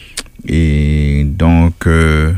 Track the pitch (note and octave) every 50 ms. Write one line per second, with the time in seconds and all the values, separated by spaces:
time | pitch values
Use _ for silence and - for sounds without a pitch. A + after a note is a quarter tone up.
0 | - - - - - - - - - - C#2+ E2 E2 D#2 D2 D2 D2 D2 D2+ D2+
1 | D2 C#2+ C#2+ C#2+ D2 C#2+ C#2+ - D#2+ E2 E2+ E2 E2+ E2+ E2+ - - F2 E2 E2
2 | E2 D#2 D#2 D2+ D#2 D#2 F2